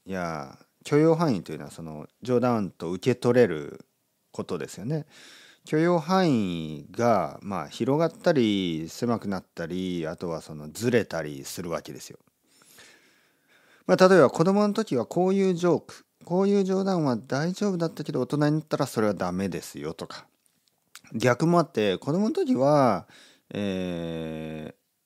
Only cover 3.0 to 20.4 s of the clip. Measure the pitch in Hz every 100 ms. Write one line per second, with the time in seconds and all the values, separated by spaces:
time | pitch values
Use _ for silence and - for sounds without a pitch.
3 | 131 117 123 123 110 78 71 - - _
4 | _ _ _ - - 90 65 - 107 156
5 | - - - - - _ - 151 170 175
6 | 156 190 180 123 95 85 78 76 73 87
7 | 120 104 76 71 98 95 71 - 120 143
8 | 165 - 180 151 110 101 90 80 80 -
9 | 120 113 104 92 - - 82 92 92 87
10 | 78 85 87 78 - 78 73 76 78 117
11 | 95 82 76 69 - - 87 80 - 67
12 | - - _ _ _ _ _ - - -
13 | _ _ _ _ _ _ _ _ - 185
14 | 185 185 127 - 165 196 208 202 220 123
15 | 110 170 185 196 190 170 175 135 - -
16 | _ _ - 180 196 202 190 190 190 180
17 | 147 120 131 135 165 180 208 180 160 -
18 | 151 143 123 147 147 156 - 147 139 -
19 | 107 92 90 90 98 82 - - 76 -
20 | 85 - - _